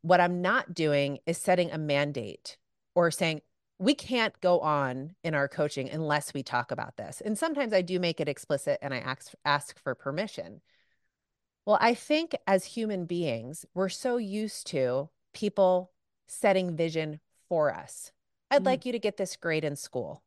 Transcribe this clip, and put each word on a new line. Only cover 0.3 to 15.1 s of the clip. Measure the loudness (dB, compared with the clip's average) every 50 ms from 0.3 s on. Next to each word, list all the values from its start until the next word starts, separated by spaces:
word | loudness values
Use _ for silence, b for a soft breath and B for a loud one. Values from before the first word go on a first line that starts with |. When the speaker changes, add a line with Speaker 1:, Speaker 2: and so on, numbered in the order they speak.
| 4 2
Speaker 1:
not | 2 2 2 2 0 -2 -4
doing | 0 2 4 4 4 2 2 -2 -4 -4
is | -4 -4 -2
setting | 2 2 4 4 4 0
a | 0 -4
mandate | 0 2 2 2 2 0 -2 -6 -8 -8 -10 -14 -14 -18 -18 _ _ _ _ _ _ _ 2
or | 4 4 4
saying, | 2 2 0 0 0 -2 -6 _ _ _ _ _ _ -2
"We | 2 2 2
can't | 2 0 -2 0 2 2 0 0 0
go | 2 4 4 4
on | 4 2 2 2 2 0 -2 -4 -8 -12 -12 _ -4
in | -2 0
our | 0 0 0
coaching | 0 0 -2 0 0 -4 -6 -4
unless | -4 -4 0 2 2 0 0 -2 -8
we | -8 -6
talk | -2 -2 -2 -2 -2
about | -4 -6 -6 -8 -8 -12
this." | -12 -10 -10 -8
And | -6 -6 -4 -2
sometimes | -2 -2 -2 -2 -2 2 2
I | 2
do | 2 2 -2 0
make | 0 0 0 0
it | -2 -2
explicit | -4 -6 -4 -2 -2 -2 0 0 -2 -2
and | -2 -4 -6
I | -4
ask, | -4 -6 -8 -8 -10 -20 -16 -6 0
ask | 2 2 2 0 -4 -16 -10
for | -6 -6 -6
permission. | -6 -4 -6 -4 -4 -4 -4 -6 -10 -10 -10 -12 -18 _ _ _ _ _ _ _ _ _ _ _ _ _ _ _ _ _ _ _ _ 0
Well, | 2 4 4
I | 6 4 2
think | 2 0 0 0 0 0 0 -4 -6 0 2
as | 2 2 2
human | 0 -6 -6 -4 -2 -2 -4 -4
beings, | -4 -2 -2 -2 -2 -2 -4 -6 -8 -12 -14 -14 -10 -4
we're | -2 -2 -2
so | -2 -4 -4 -2 -2 -2
used | -2 -4 -4 -4 -4 -4 -6 -10 -10 -6
to | -2 0 0 0 0 -2 -4 -6